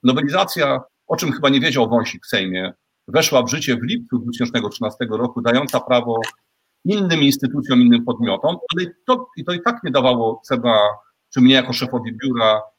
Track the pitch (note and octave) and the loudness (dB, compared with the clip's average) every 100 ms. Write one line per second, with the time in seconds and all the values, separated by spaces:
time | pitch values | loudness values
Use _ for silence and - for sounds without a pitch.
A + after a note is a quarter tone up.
0 | B2 C3 D3 F3 F#3+ - C#3+ C3+ - _ | 2 0 0 -2 -2 -2 -2 -2 -6 _
1 | _ D3 E3 C3 C#3 C#3 D#3 C3 A2+ A#2 | _ -2 0 2 2 4 2 2 2 2
2 | A#2 F#2+ - G#2+ F#2+ F#2 F#2 - _ _ | 0 -8 -4 -4 -2 -4 -6 -10 _ _
3 | - D3 D#3 C3+ A#2+ D#3+ - A#2+ A#2+ A#3 | -2 0 2 2 0 -4 -2 -2 -2 -6
4 | - B2 A#2 A#2+ A#2+ A#2+ G#2 - A2 - | -4 -6 -4 -6 -4 -2 -6 -6 -8 -6
5 | A#2+ A2 A#2+ A#2+ A#2 B2 C#3+ B2+ - B2 | -6 -4 -4 -4 0 0 0 -4 0 -2
6 | A#2 A2+ A2 - _ _ _ _ F3 G#3 | 0 -4 -6 -12 _ _ _ _ -4 -2
7 | F#3+ E3 C#3+ C3+ C3 C#3 C3+ B2+ B2 A#2+ | 0 2 2 2 -2 -6 0 4 6 4
8 | A#2 A2+ A2+ G2 D3+ F3 - E3+ F3 - | 2 -4 -2 -2 -2 -4 -6 -6 -6 -8
9 | - B3 B3 - D3 F3 G3+ A#3 E3+ C3+ | -2 -2 -2 -12 -6 -4 -2 -4 -2 2
10 | B2+ B2 A2+ A2+ - B2+ A#2+ A2 G#2 G#2 | 2 2 0 -4 -4 -2 2 2 2 -2
11 | _ _ _ - B2+ C3+ B2+ B2 B2 B2 | _ _ _ 4 6 6 2 -4 -4 -6
12 | A2+ A2+ C#3 A#2+ A2 G#2+ - | -8 -8 -6 0 2 2 -2